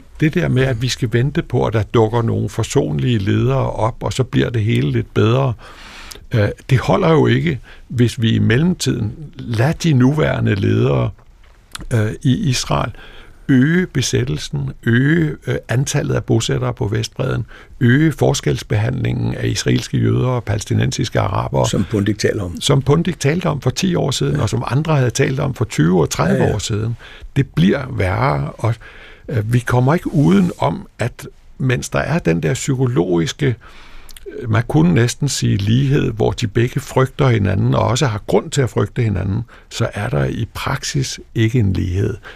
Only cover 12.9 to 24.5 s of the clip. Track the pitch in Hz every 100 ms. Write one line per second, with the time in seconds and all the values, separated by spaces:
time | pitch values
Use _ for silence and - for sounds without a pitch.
12.9 | - - - - - - 127 147 175 175
13.9 | 135 - 131 127 147 - 143 135 - 117
14.9 | 117 143 170 151 - - 123 - 120 135
15.9 | 143 147 123 - 117 - 135 123 120 107
16.9 | 113 113 - 135 123 - - - - 120
17.9 | 135 160 - 131 139 147 - - 107 82
18.9 | - 58 60 58 - 58 - 65 62 -
19.9 | 127 113 120 127 123 107 107 - 107 123
20.9 | - 123 120 - 55 - 67 110 - -
21.9 | 107 101 101 - 107 90 82 - 139 139
22.9 | 156 175 - 143 175 170 147 123 - 190
23.9 | 170 - - 143 143 104